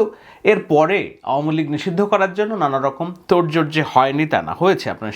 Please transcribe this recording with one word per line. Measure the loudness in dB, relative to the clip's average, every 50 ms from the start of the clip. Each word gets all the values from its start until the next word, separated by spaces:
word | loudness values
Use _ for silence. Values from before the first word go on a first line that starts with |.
| 2 0 -4 -10 -20 -20 -14 0 2
এরপরে | 4 4 4 2 2 4 4 4 4 2 0 -2 -4 -10 -10 -6 -4
আওয়ামী | -4 -2 -2 -2 -2
লীগ | -2 -2 -2 -4
নিষিদ্ধ | -4 -4 -2 -2 -2 0 0
করার | 2 0 0 0 0
জন্য | -2 -4 -2 -2 -2
নানা | -2 -2 0 0
রকম | -2 -2 -2 -4 -8 -8 -10 -6 _ 2
তোড়জোড় | 2 2 2 2 0 0 0 0 0
যে | -2 -2 2
হয়নি | 2 2 4 4 2 0 0 0
তা | 0 -2
না, | -2 -2 -4 0
হয়েছে, | 2 2 2 0 -2 -6
আপনারা | -8 -6 -8 -10 -8